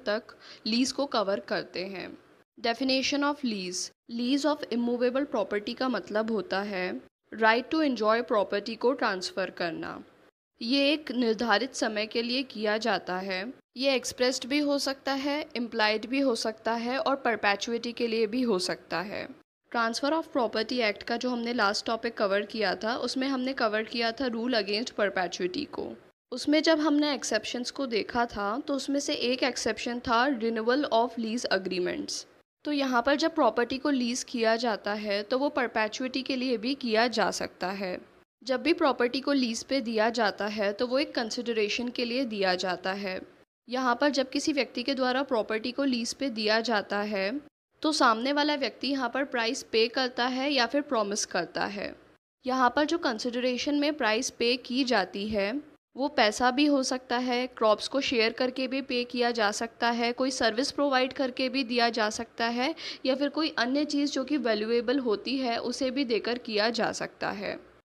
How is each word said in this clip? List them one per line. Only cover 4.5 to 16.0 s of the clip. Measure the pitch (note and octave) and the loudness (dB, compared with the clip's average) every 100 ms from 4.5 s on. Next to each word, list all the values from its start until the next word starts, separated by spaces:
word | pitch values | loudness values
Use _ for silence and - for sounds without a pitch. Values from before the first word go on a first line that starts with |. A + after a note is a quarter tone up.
| D4+ - | 0 -2
immovable | A#3+ A#3+ A#3+ B3 C4 C#4+ | -2 0 2 0 0 -2
property | A#3 F#3+ G#3 G#3 A#3 | -2 -2 -2 -4 -4
का | C4 | -2
मतलब | A3+ - G#3 A3+ | -2 -2 -2 0
होता | A3 F3+ F#3+ | -2 0 -2
है | G#3 F#3+ F#3 B3+ - _ - G#3+ | -2 -4 -4 -6 -12 _ -12 2
right | A3 A3+ A#3+ | 6 6 2
to | D#4+ D4 | 2 2
enjoy | A#3 G#3+ A3+ A#3+ | 2 4 4 4
property | A3 F#3+ G3+ G#3 A3 | 2 2 -2 -4 0
को | A#3+ | 0
ट्रांसफ़र | C#4 A#3 F#3 F3+ - F3+ | 2 0 -2 -4 -4 -4
करना। | - F3 D#3+ E3+ - - _ _ _ _ - | -2 -4 -4 -8 -10 -16 _ _ _ _ -8
ये | A#3 C#4 C#4 | 0 2 4
एक | D4+ D4+ | 2 0
निर्धारित | A#3+ A#3 G#3+ A#3 G#3 A#3+ | 0 2 2 4 4 2
समय | - A#3+ G#3 A3 | -2 -2 -2 -2
के | A#3+ | -2
लिए | A#3 B3+ | -2 -2
किया | C4+ G#3 G#3+ A3 | -4 -2 0 0
जाता | A3+ F#3 - F3+ | 2 0 -2 -6
है। | G3 F#3 A3 - _ A#3+ | -4 -4 -6 -10 _ -2
ये | C4+ | 2
एक्सप्रेस्ड | B3+ B3 - B3 B3+ A#3+ | 2 -2 0 0 0 0
भी | D4 | 0
हो | C#4+ C#4+ | 2 2
सकता | C#4 C4+ C4+ | 0 -4 -2
है, | C4+ C#4+ D4 D#4 A3+ | -2 0 -2 -2 -6
इम्प्लाइड | A#3 A3+ G#3+ G#3+ | -4 2 2 2